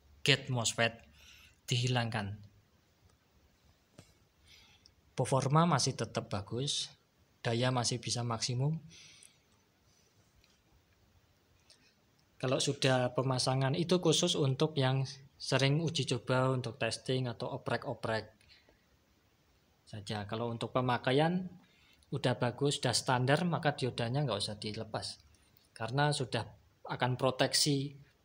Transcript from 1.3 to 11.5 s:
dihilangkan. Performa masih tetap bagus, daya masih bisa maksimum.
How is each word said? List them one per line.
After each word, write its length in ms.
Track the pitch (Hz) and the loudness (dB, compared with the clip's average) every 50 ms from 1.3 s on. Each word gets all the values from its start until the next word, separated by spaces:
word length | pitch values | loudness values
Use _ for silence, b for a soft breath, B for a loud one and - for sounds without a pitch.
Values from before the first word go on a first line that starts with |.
| B B B B B B _ - | B B B B B B _ -2
dihilangkan. 720 | 127 120 123 123 127 123 117 113 113 110 101 98 104 - - - _ - _ _ _ _ _ _ _ _ _ - _ _ _ _ _ _ _ _ _ _ _ _ _ _ _ _ _ - - _ _ _ _ _ _ _ B B B B B B B B B B B _ _ _ _ | -2 0 0 2 0 0 0 0 -2 -4 -4 -6 -8 -10 -14 -20 _ -20 _ _ _ _ _ _ _ _ _ -20 _ _ _ _ _ _ _ _ _ _ _ _ _ _ _ _ _ -20 -20 _ _ _ _ _ _ _ B B B B B B B B B B B _ _ _ _
Performa 500 | - 127 - 139 131 127 131 143 156 170 | -4 0 2 2 2 2 4 4 4 4
masih 300 | 175 156 127 - 135 123 | 4 4 2 2 0 -2
tetap 320 | - 117 - - 113 - | -4 -6 -4 -4 -6 -6
bagus, 640 | - - 107 104 - 110 120 139 143 - - - - - _ _ _ _ _ _ _ _ _ - | -4 -6 -6 -6 -6 -6 -6 -4 -4 -4 -4 -6 -8 -12 _ _ _ _ _ _ _ _ _ -2
daya 240 | 123 117 117 123 127 | -2 0 2 2 2
masih 320 | 127 127 120 - 127 120 | 2 0 0 0 -2 -4
bisa 240 | - 113 107 120 120 | -4 -4 -4 -2 -2
maksimum. 560 | 120 113 117 - - 123 123 135 151 160 160 - B B B B B B B B B B B B _ _ _ _ _ _ _ _ _ _ _ _ _ _ _ _ _ _ _ _ _ _ _ _ _ _ _ _ _ _ _ _ _ _ _ _ _ _ _ _ _ | -2 -2 -2 -2 -4 -2 0 0 0 -2 -4 -8 B B B B B B B B B B B B _ _ _ _ _ _ _ _ _ _ _ _ _ _ _ _ _ _ _ _ _ _ _ _ _ _ _ _ _ _ _ _ _ _ _ _ _ _ _ _ _